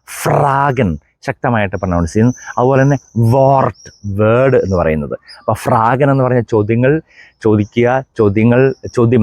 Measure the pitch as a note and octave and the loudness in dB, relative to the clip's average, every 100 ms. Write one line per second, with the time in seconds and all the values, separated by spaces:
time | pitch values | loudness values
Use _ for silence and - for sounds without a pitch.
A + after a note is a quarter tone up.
0 | - - - - C#3+ C#3 C#3+ B2+ G2+ D2+ | -20 -10 -4 -2 0 0 -2 -2 -2 -4
1 | _ _ - - C3+ A#2 G2+ G2 F#2+ F2 | _ _ -10 -6 -4 -2 -4 -4 -4 -2
2 | F2 G#2+ A#2+ - - - B2+ C3+ C#3 C#3 | -2 0 0 -2 -8 -2 0 2 2 0
3 | _ A2 A2+ C3 C3+ C3+ B2 - - _ | _ -2 0 2 2 2 0 -6 -18 _
4 | G2+ G2 G#2+ A#2+ C3+ B2+ F#2 F#2 D#2+ D#2 | -8 -2 0 2 2 2 0 0 0 -2
5 | C#2 - - - - A2 - A#2+ A2+ C3 | -6 -12 -16 -12 -6 -4 -2 0 0 0
6 | C#3 C3+ B2+ B2 A2 A2 G#2 A#2 C3 D#3 | 0 0 0 -2 0 -2 0 0 0 0
7 | - - - _ A2 G#2+ G#2 A#2+ A#2+ C3 | -4 -20 -20 _ 0 0 0 0 0 0
8 | C3 - G#2 G2+ A#2 B2 C3+ - G#2 - | -4 -2 0 2 2 2 2 -2 -8 -2
9 | A#2+ A#2+ | 0 2